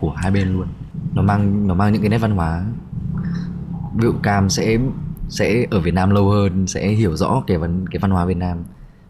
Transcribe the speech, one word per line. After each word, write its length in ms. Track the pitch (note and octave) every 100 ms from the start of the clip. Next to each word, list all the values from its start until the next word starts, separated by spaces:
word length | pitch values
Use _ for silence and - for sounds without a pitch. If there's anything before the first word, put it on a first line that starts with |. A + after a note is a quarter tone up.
của 100 | E2
hai 200 | D2+ F#2
bên 180 | G2 F#2
luôn. 180 | F#2 F2 - - - -
Nó 80 | -
mang, 440 | G2+ G#2 G2+ G2+ G2+
nó 60 |
mang 180 | F2 G#2
những 100 | G#2+
cái 60 | G#2
nét 100 | A2+
văn 120 | A2 F#2+
hóa. 280 | D#2+ E2+ G#2 A#2 - - - - - - - - - - - G#2
Ví 60 |
dụ 100 | A#2 -
Cam 280 | G#2 G2+ F#2+
sẽ, 280 | - A2 A2+ C3+ - - - -
sẽ 380 | - G#2 D4+ -
ở 100 | G2+
Việt 140 | E2
Nam 160 | F2 F#2+
lâu 200 | G2+ G2+
hơn, 360 | G2+ G2 F#2 F#2
sẽ 220 | - G2
hiểu 280 | G#2+ G2+ D#2
rõ 260 | F#2+ C3 B2+
cái 120 | E2+
văn, 280 | E2+ F2+ F#2
cái 100 | F2+
văn 120 | G2
hóa 140 | F#2
Việt 120 | F2+ F2
Nam 220 | F2+ E2+ E2+ - - -